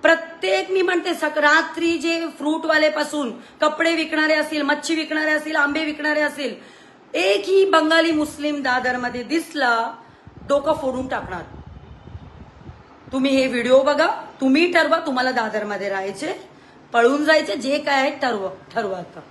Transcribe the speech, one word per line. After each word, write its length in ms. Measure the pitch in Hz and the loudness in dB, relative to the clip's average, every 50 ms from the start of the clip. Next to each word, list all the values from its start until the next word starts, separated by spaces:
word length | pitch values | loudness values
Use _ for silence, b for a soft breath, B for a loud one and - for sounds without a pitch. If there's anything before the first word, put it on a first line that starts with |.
प्रत्येक, 680 | - 311 330 320 330 - - - - 381 392 381 381 381 | 6 4 4 4 0 -10 -12 -6 -2 0 0 0 0 0
मी 100 | 381 381 | 0 0
म्हणते, 320 | 359 370 370 339 - 370 330 | 2 2 0 0 0 -2 -4
सक-, 240 | - 320 302 302 | -2 -2 -2 0
रात्री 600 | 302 294 294 302 320 311 - - 330 330 339 339 | 2 4 4 4 4 2 0 -4 -2 -2 0 -2
जे 280 | 311 262 339 330 330 330 320 - | 0 -2 -2 -2 -2 -4 -6 -8
फ्रूटवालेपासून 920 | - 277 294 311 320 320 320 311 302 311 302 302 302 294 294 - 294 285 233 196 B B B B B | -6 -4 -2 -2 -2 0 0 2 2 2 2 2 0 -4 -4 -4 -4 -4 -4 -6 B B B B B
कपडे 340 | 302 302 302 - 330 330 339 | 0 0 0 2 0 0 2
विकणारे 380 | 330 320 320 320 311 311 311 311 | 0 -2 -2 0 0 2 2 2
असतील, 280 | 302 302 311 311 302 | 2 0 -2 -2 -2
मच्छी 340 | 285 277 294 294 - - 330 | 0 0 0 -2 0 -4 -4
विकणारे 360 | 311 311 302 311 311 311 311 | -4 -2 -4 -4 -2 0 0
असतील, 240 | 311 302 302 311 311 | 0 -2 -2 -2 0
आंबे 300 | 311 285 285 294 311 320 | 0 0 0 0 -2 -4
विकणारे 360 | 302 294 302 294 302 302 302 | -4 -6 -4 -2 -2 0 0
असतील, 340 | 302 294 285 - 285 240 202 - B B B B B B B B B - - | 0 -2 -2 -4 -8 -8 -8 -10 B B B B B B B B B -8 -4
एकही 520 | - 359 381 403 392 - 349 381 392 381 | -2 2 2 2 2 2 2 4 4 4
बंगाली 460 | - 330 320 311 311 330 330 320 330 | 6 4 4 4 4 4 4 4 4
मुस्लिम 500 | 320 302 294 285 - - 294 302 294 285 | 2 0 0 -2 -4 -6 -4 -4 -4 -2
दादरमध्ये 600 | 262 269 247 254 254 254 247 247 247 240 - 247 240 | -2 -2 -2 0 0 -2 -2 -2 -4 -4 -6 -6 -6
दिसला, 720 | - 294 339 320 - - 302 269 240 233 226 233 240 - - B B B B B B - - - | -2 -2 -2 -2 -4 -4 -2 0 2 2 2 0 -4 -6 -12 B B B B B B -20 -20 -4
डोकं 260 | - 277 285 277 302 302 | 0 0 0 2 2 0
फोडून 340 | 294 277 262 247 254 262 | 0 0 -4 -4 -4 -4
टाकणार. 360 | 262 254 220 190 185 185 175 156 - - - - - - - - - - - - - - - - - - - - - - - - - - - - - - - - - - | -4 -6 -6 -6 -8 -10 -10 -12 -12 -16 -18 -18 -18 -20 -20 -20 -20 -20 -20 -20 -18 -18 -18 -18 -18 -20 -20 -20 -20 -20 -20 -20 -20 -20 -20 -20 -20 -20 -20 -16 -6 -2
तुम्ही 220 | 269 262 277 269 | 0 2 2 4
हे 120 | 269 262 | 2 2
व्हिडिओ 360 | 262 226 247 226 247 254 269 269 | 2 0 -2 2 6 6 6 6
बघा, 240 | 294 285 269 320 370 440 - - - - - | 4 2 2 2 2 0 -4 -8 -14 -10 -2
तुम्ही 320 | 269 262 262 302 339 349 349 | 2 2 4 4 4 4 4
ठरवा 260 | 330 294 294 320 330 | 2 4 4 2 0
तुम्हाला 320 | 339 311 262 247 247 254 | 0 -2 -2 0 -2 0
दादरमध्ये 580 | 254 240 226 214 214 214 202 208 208 190 196 202 | 0 0 -2 -2 -4 -4 -4 -4 -6 -6 -4 -4
राहायचे, 440 | 196 190 190 196 190 - 294 330 392 - - - B B B B B B B - - | -4 -4 -6 -6 -8 -8 -8 -8 -8 -10 -12 -20 B B B B B B B -2 2
पळून 320 | 233 - 277 269 294 294 | 4 6 6 4 4 4
जायचे, 300 | 285 320 302 302 302 302 | 4 4 4 4 0 -4
जे 220 | 294 226 269 285 294 | -4 -2 -2 -2 -2
काय 220 | 294 294 285 269 | 0 0 2 2
आहे 100 | 262 285 | 2 0
ठरवा, 380 | 294 - - 254 226 208 190 185 - - - - - | -2 -2 -2 -2 -2 -2 -4 -6 -8 -10 -18 -8 -6
ठरवा 240 | 226 220 196 190 | -4 -4 -4 -6
आता. 220 | 180 175 - - 165 147 - | -6 -10 -14 -16 -20 -20 -20